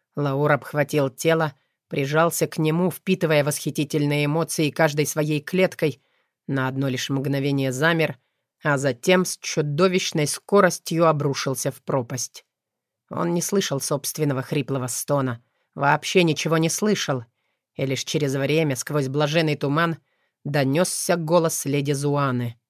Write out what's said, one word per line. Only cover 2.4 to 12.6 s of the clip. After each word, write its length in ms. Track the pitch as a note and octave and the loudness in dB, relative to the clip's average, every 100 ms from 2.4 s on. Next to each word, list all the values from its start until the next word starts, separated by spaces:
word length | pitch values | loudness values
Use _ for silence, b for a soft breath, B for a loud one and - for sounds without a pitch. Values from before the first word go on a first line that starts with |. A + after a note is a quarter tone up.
| D#3 | -2
к 100 | - | 0
нему, 340 | D#3 D#3+ F3+ | 0 2 0
впитывая 520 | - - F#3 E3 D#3 | -2 -2 0 2 2
восхитительные 840 | C#3+ D3 - C#3 C#3+ D#3 D3 D3 D3 | 2 -2 -4 -4 -2 0 0 2 2
эмоции 440 | D#3 D#3+ - D3+ | 0 -2 0 -2
каждой 360 | - D#3+ D3 C#3+ | 2 2 2 -2
своей 340 | - D3+ D3+ | 0 0 -2
клеткой, 600 | D3 F3+ F#3 - D#3+ - _ _ _ _ - | -2 0 0 2 -2 -2 _ _ _ _ -6
на 200 | C#3 C3 | -2 -2
одно 220 | C3+ C#3 | -2 -2
лишь 200 | B2+ - | -2 -4
мгновение 640 | C#3 C#3 C#3 C#3 C#3 C3+ | -4 -2 -2 0 0 -2
замер, 460 | B2+ D#3 E3+ D3+ D3 _ _ _ _ | 0 0 2 0 -4 _ _ _ _
а 140 | D#3 C#3+ | 0 2
затем 480 | C#3 B2 - F#3 F3+ | 0 -2 2 2 2
с 120 | - | -4
чудовищной 880 | - - D3+ C#3+ F#3 F#3 - D#3+ D3 | -6 -4 -2 2 2 2 -2 -2 -2
скоростью 800 | - - G3+ F#3 F3 - E3 E3 | -4 0 4 4 2 -4 2 4
обрушился 640 | D3+ C#3+ C3+ - C3 C#3+ | 4 0 -2 -4 -4 -4
в 100 | - | -6
пропасть. 640 | - C#3 A#2+ C3 - - _ _ | -4 -4 -2 -6 -8 -12 _ _